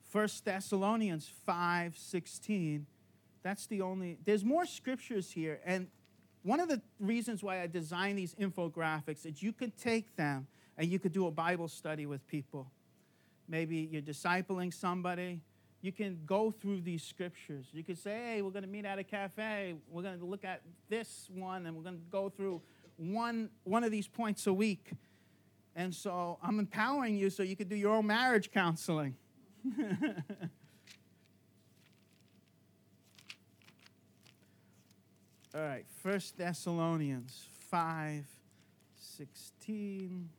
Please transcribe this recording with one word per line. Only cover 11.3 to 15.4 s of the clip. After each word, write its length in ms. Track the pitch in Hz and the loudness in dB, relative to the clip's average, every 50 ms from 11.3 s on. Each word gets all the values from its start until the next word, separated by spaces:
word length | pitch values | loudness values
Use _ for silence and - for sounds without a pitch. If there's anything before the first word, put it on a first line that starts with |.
Bible 380 | 156 156 165 170 180 170 170 160 | 2 2 2 2 2 2 0 -4
study 380 | - - - 165 156 151 151 | -6 -6 -4 -4 -2 -2 -2
with 200 | 143 143 135 - | -4 -4 -6 -6
people. 440 | - - 151 135 - - 143 131 131 _ _ _ _ _ _ _ _ _ _ _ _ _ _ _ - | -4 -4 -4 -4 -4 -8 -10 -10 -10 _ _ _ _ _ _ _ _ _ _ _ _ _ _ _ -4
Maybe 400 | 160 160 165 160 165 160 156 156 | -2 -2 0 0 0 0 0 0
you're 120 | 160 151 143 | -2 -4 -4
discipling 720 | 151 147 - - 180 175 185 185 - 196 180 180 180 165 | -4 -8 -2 2 2 2 2 2 0 -2 0 0 -2 -2
somebody. 680 | - - 185 175 180 175 180 180 175 180 180 175 165 | -2 0 0 0 0 0 0 -2 -2 -2 -4 -6 -8